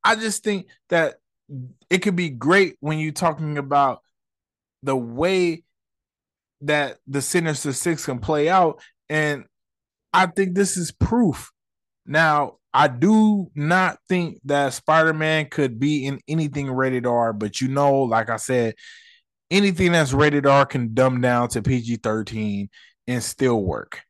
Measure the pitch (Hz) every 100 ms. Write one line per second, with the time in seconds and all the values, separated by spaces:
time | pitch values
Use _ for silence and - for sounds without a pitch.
0 | 208 220 226 196 214 196 - _ _ 175
1 | 151 - _ _ _ 135 127 - _ 180
2 | 202 180 170 123 131 190 185 - 147 156
3 | 156 147 175 151 156 147 139 143 139 113
4 | _ _ _ _ _ _ _ _ 135 135
5 | 117 117 170 190 175 160 _ _ _ _
6 | _ _ _ _ _ _ 147 151 139 -
7 | - 139 131 180 165 147 147 131 175 160
8 | - 123 - 151 156 190 165 - - _
9 | _ 156 151 143 - _ _ _ _ _
10 | _ 185 185 170 196 180 196 185 165 -
11 | - 233 214 - - _ _ _ _ _
12 | - 151 160 147 139 _ _ 131 147 123
13 | 175 220 214 208 180 147 147 180 185 -
14 | _ 185 170 - 139 143 139 - - 160
15 | 160 156 156 156 151 - 135 113 143 151
16 | 135 139 - 160 147 139 139 127 131 127
17 | 123 120 117 104 104 - 131 139 143 139
18 | 131 113 113 110 - 127 113 - - -
19 | _ _ _ _ _ 190 202 170 180 170
20 | 143 135 151 143 139 139 135 135 117 110
21 | 131 123 123 123 120 117 107 127 117 117
22 | 110 110 104 110 107 101 101 - - _
23 | - 123 - - 131 113 92 65 - -
24 | _